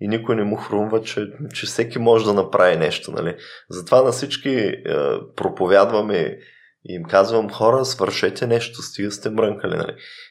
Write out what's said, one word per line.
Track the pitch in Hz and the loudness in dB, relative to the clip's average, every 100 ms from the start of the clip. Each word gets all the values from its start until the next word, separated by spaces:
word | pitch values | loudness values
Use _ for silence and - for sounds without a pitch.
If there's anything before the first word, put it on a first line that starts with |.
и | 104 | -4
никой | 113 110 110 | -4 -2 -2
не | |
му | 104 107 | 0 -4
хрумва, | - 104 107 110 | -2 -2 0 -2
че, | 110 - 101 - 147 | -2 -6 -8 -10 -12
че | - 110 | -10 -6
всеки | - 117 127 | -4 -4 0
може | 117 113 | 4 6
да | 107 | 4
направи | 101 92 - 92 82 | 2 2 4 4 4
нещо, | 80 - - | 0 -2 -6
нали. | 76 82 85 - - - | -6 -6 -8 -14 -20 -16
Затова | 90 85 127 | -14 2 4
на | 131 | 4
всички, | 117 143 - 139 | 0 -4 -6 -2
е, | 131 101 - - 71 71 55 - - | 0 -2 -4 -4 -2 0 -2 -6 -6
проповядваме | 92 - 90 98 113 110 107 101 73 - - _ _ _ - | -4 -2 4 6 6 2 0 -2 -2 -6 -16 _ _ _ -14
И | |
им | 90 | -12
казвам: | 82 98 104 113 104 | 2 4 4 2 -2
„Хора, | - 110 131 | 2 4 4
свършете | 123 - 98 - 92 - 123 | 0 -2 -2 0 -2 -2 0
нещо, | 117 - - | 0 -2 -10
стига | - - 104 | -14 -8 -8
сте | - - | -6 -4
мрънкали“, | 107 107 101 98 82 | 0 0 -2 -4 -4
нали. | 82 - - - - | -6 -10 -18 -20 -20